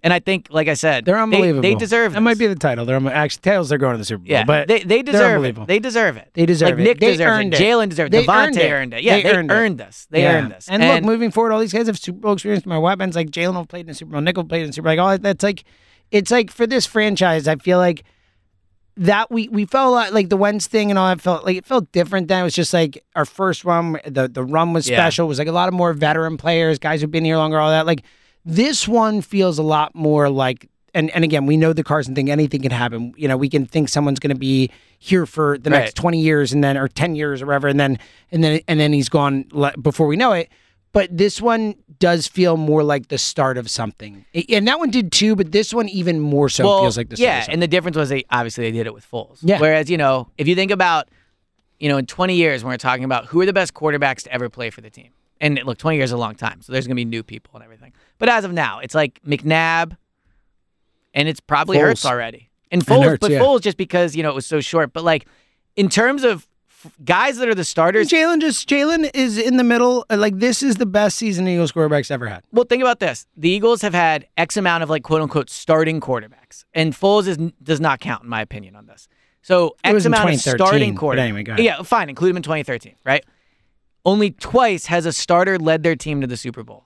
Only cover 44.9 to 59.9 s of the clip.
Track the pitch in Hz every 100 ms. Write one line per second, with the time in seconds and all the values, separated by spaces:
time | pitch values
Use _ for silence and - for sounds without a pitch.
44.9 | 247 185 - 214 208 170 196 220 233 208
45.9 | 190 175 165 151 143 143 - 202 196 196
46.9 | 110 117 117 240 139 113 160 170 175 170
47.9 | 156 143 135 - 123 117 117 113 113 113
48.9 | 110 _ 120 107 _ 165 196 156 156 147
49.9 | 170 143 131 123 - 147 180 190 196 180
50.9 | 160 - _ _ _ _ _ _ _ 147
51.9 | 139 131 - 185 180 165 135 120 123 135
52.9 | 127 131 127 113 165 190 190 180 - 156
53.9 | 143 139 131 - 127 123 127 117 - 110
54.9 | - 127 _ _ _ 151 139 127 120 160
55.9 | 156 131 120 113 107 113 92 - 131 123
56.9 | 127 117 117 110 110 _ 120 113 110 131
57.9 | _ _ _ 233 233 196 170 131 101 131
58.9 | 156 147 _ 143 143 147 160 165 165 165